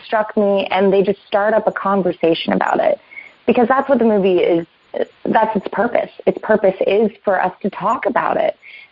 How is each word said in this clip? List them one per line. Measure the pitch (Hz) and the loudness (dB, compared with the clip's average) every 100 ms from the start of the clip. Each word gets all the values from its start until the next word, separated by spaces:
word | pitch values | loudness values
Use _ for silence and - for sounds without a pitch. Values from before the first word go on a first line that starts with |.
| - | -2
struck | 220 214 - | -4 -2 0
me," | 202 196 190 | 0 0 0
and | 190 196 | 0 2
they | 196 | 2
just | 196 196 - | 2 -2 -2
start | 208 208 | -2 0
up | 220 214 | 0 0
a | |
conversation | - 196 196 180 170 165 165 - | -4 -2 0 -2 0 0 0 -2
about | 190 - - | -2 0 0
it. | - - _ - - _ - | 0 -2 _ -20 -20 _ -2
Because | 247 233 | 0 2
that's | 262 269 | 2 2
what | 254 | 2
the | 226 | 2
movie | 214 190 180 | 2 2 2
is, | - 170 170 _ _ - - _ | 2 0 -2 _ _ -8 -8 _
that's | - 226 220 214 | -2 0 2 -2
its | - | -6
purpose. | - 240 - - - | -4 -2 0 -2 -4
Its | - 190 | -4 -2
purpose | - 214 190 190 - | 0 0 2 0 0
is | 196 220 - | 2 0 -2
for | - 185 | -2 0
us | 185 - | -2 -4
to | 202 | -8
talk | - 185 247 254 | -6 -4 -2 -2
about | 240 - - | -2 0 0
it. | - - - - - | -2 -4 -10 -20 -20